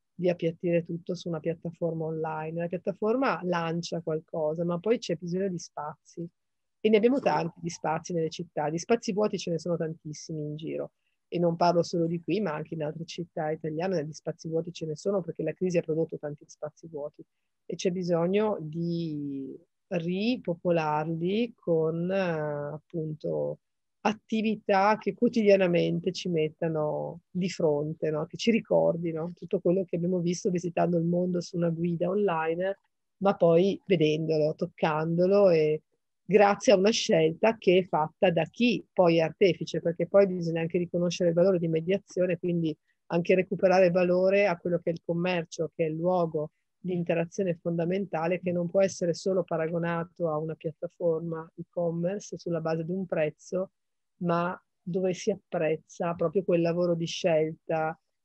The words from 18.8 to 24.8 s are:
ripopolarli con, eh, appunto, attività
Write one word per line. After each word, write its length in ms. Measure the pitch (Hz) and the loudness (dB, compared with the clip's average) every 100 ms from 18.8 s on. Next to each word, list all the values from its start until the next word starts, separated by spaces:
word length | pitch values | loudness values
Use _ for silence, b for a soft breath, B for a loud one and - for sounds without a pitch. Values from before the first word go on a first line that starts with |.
| 170 170 165 147 143 139 135 - _ _ - | -4 -4 -4 -6 -6 -8 -10 -14 _ _ -8
ripopolarli 1700 | 180 170 185 220 254 - 170 180 165 151 151 160 165 175 214 240 - | -4 -2 -2 -2 -2 -4 -4 0 0 2 0 -2 -2 -2 -2 -2 -6
con, 540 | - 165 160 165 175 | -2 0 0 -2 -2
eh, 600 | 196 180 160 151 147 147 | 0 0 -2 -4 -4 -6
appunto, 880 | 151 _ 170 156 156 170 151 147 151 _ _ _ _ 214 | -10 _ -8 -6 -6 -4 -2 -4 -6 _ _ _ _ -4
attività 920 | 214 - 220 220 214 - 196 | -4 -6 -4 -2 -4 0 4